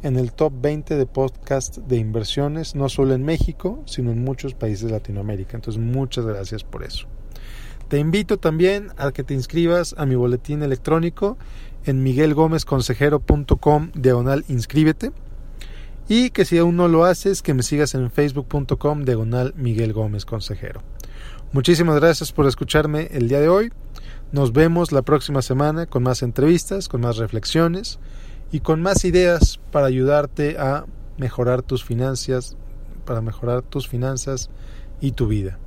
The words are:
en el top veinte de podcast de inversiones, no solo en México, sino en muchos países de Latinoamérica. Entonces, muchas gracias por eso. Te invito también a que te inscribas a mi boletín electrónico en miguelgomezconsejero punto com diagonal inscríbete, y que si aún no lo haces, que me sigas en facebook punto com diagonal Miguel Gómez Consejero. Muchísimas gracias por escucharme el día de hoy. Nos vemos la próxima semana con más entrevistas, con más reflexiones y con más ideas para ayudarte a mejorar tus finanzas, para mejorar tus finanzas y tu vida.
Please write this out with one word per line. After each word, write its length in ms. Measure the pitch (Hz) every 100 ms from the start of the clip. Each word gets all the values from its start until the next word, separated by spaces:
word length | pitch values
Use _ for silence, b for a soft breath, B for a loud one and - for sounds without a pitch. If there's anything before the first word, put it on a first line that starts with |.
en 160 | 151 127
el 160 | 123
top 200 | - 156 131
veinte 360 | 143 151 151 151
de 80 | 127
podcast 720 | - 131 - - 135 - -
de 200 | - 123
inversiones, 760 | 110 110 107 - 143 151 160 143
no 140 | 139
solo 240 | - 135
en 100 | 131
México, 600 | 139 160 - - 185 247 302
sino 260 | - 123
en 120 | 117
muchos 300 | 127 131 139
países 320 | 127 113 101 113
de 60 |
Latinoamérica. 640 | 107 - 101 104 101 95 117
Entonces, 260 | 113 110
muchas 440 | 113 127 131 - 113
gracias 380 | 104 98 107
por 200 | - -
eso. 240 | - - - - - B B B B B -
Te 120 | 143
invito 380 | 156 190 190 202
también 520 | 170 160 180 202 202 -
a 140 | 139
que 120 | 131
te 100 | 131
inscribas 600 | 139 123 156 170 175 165 -
a 80 | 143
mi 100 | 127
boletín 460 | 123 123 - 147
electrónico 760 | 147 131 - 160 170 - 202 254 B B B B -
en 180 | 131
miguelgomezconsejero 1160 | 131 127 156 147 160 160 - 135 117 123 143 147
punto 360 | - 147 139 -
com 340 | 151 147 165
diagonal 500 | - 131 123 123 139 -
inscríbete, 640 | 127 110 147 156 156 247 - - - - B B B B B -
y 220 | 226 247
que 120 | -
si 140 | 185 170
aún 180 | 170 175
no 140 | 175
lo 160 | 165 175
haces, 360 | 175 196 196
que 120 | -
me 100 | 135
sigas 320 | 117 147 147 131
en 160 | 123
facebook 360 | - 147 135 127
punto 300 | 147 135 139
com 280 | 147 147 135
diagonal 480 | 117 113 123 127 -
Miguel 380 | 123 110 113
Gómez 320 | 107 107 104 -
Consejero. 560 | 110 - 104 - - - - B B B B B
Muchísimas 460 | 139 127 165 170 151
gracias 320 | 165 156 156
por 160 | - 139
escucharme 600 | 123 135 151 151 151 -
el 180 | 143 117
día 100 | 139
de 80 | 156
hoy. 240 | 185 233 - - B B B B
Nos 220 | 143 135
vemos 380 | 120 165 170 170
la 120 | 143
próxima 400 | 123 147 - 139
semana 420 | 123 131 147 156 170
con 160 | 139
más 220 | 123 123
entrevistas, 680 | 123 117 147 170 - 196 -
con 120 | 127
más 160 | 120 113
reflexiones 840 | 110 113 - 160 170 180 226 - B B B B B
y 100 | 151
con 200 | - 160
más 240 | 175 190 185
ideas 540 | 175 180 170 - - -
para 140 | 151 135
ayudarte 720 | 131 131 147 143 - 147 -
a 300 | 135 143 - - - -
mejorar 440 | 127 - 123 127
tus 220 | - 127
finanzas, 760 | - 117 131 127 - 131 123 - - - - - -
para 160 | 117
mejorar 400 | 113 104 120 123
tus 260 | - 143 127
finanzas 600 | 123 127 131 - 131 - B B B B -
y 120 | 139
tu 160 | 117 113
vida. 320 | 107 95 90